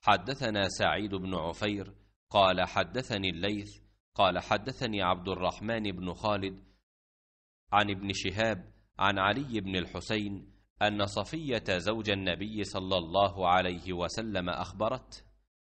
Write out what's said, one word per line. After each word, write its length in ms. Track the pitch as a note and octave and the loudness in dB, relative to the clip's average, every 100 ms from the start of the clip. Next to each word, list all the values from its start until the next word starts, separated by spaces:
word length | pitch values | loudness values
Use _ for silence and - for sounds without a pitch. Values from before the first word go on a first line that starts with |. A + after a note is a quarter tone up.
حدثنا 640 | - G2+ F2+ C#3 B2 G#2 G2 | 6 4 2 -4 -2 0 0
سعيد 460 | - G2 D#2+ G#2+ | 2 2 2 -2
بن 200 | F#2+ F#2 | -4 -4
عفير 600 | F#2 D#2+ E2 G#2 G2+ F#2 - _ _ _ | -2 -4 -2 -2 -2 -6 -14 _ _ _
قال: 380 | G#2 F#2+ F#2 F2+ | 6 6 6 2
حدثني 640 | - F2+ G#2+ C3 G#2+ F#2+ | 2 0 -2 -2 -2 -2
الليث 380 | E2 F#2+ G#2 G2+ - - _ _ | -2 -2 -2 -8 -16 -20 _ _
قال: 240 | - G2 F2+ | 2 4 4
حدثني 640 | - G#2+ A2 C3+ B2 G#2 | 0 0 0 -6 -4 0
عبد 260 | F2+ F2+ F2+ | 2 2 0
الرحمن 540 | F#2 F2+ - G#2+ A2+ | -2 -2 -2 -4 -2
بن 300 | G#2+ F2+ F2+ | -2 -4 -6
خالد 520 | E2+ A2 G#2 G2 F#2+ - _ _ _ _ _ _ _ _ _ _ | -4 0 0 -2 -8 -18 _ _ _ _ _ _ _ _ _ _
عن 180 | G2+ G#2 | 2 2
ابن 220 | G2 G2 | -2 -4
شهاب 600 | F#2+ F#2+ F#2 A2+ G2+ - - _ - | -2 -2 0 0 0 -6 -20 _ -2
عن 200 | G2 G2 | 0 4
علي 420 | G2 G#2+ C#3+ A2 | 2 2 -2 -6
بن 160 | F#2+ F#2 | -2 -4
الحسين 760 | E2+ F#2 - A2 G#2 G2 - - _ _ | -4 -8 -4 -4 -2 -6 -12 -20 _ _
أن 240 | G#2 G#2 G2+ | 0 2 -2
صفية 720 | G#2 G2 D#3+ D#3 A#2 - F#2 | -2 -4 -6 -2 -2 0 0
زوج 320 | E2+ A2+ G#2+ | 0 -2 0
النبي 540 | G2 F#2+ E2+ G2+ G#2+ | 0 0 -2 -4 -4
صلى 320 | G2 G2 F#2+ F#2+ | -4 -4 0 0
الله 520 | E2 F2+ G2+ F#2 F2+ | 2 4 4 4 4
عليه 440 | F2+ F#2 F2+ E2+ | 4 4 -2 -6
وسلم 580 | F2+ E2+ - A2+ G2 F2+ | -4 -2 -4 -4 -2 -2
أخبرته. 720 | D2+ F2 F#2+ G#2+ B2+ - - - _ _ _ | -4 -6 -2 -2 -2 -8 -20 -20 _ _ _